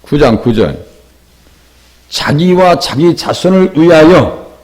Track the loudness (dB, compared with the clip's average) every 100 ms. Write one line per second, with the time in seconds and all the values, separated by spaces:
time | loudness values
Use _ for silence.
0 | -6 0 0 0 -2 -2 -2 -6 -16 -20
1 | _ _ _ _ _ _ _ _ _ _
2 | _ -10 -6 -2 0 2 2 0 -4 -2
3 | 0 0 -6 -4 0 0 0 0 2 4
4 | 4 4 0 -6 -18 -20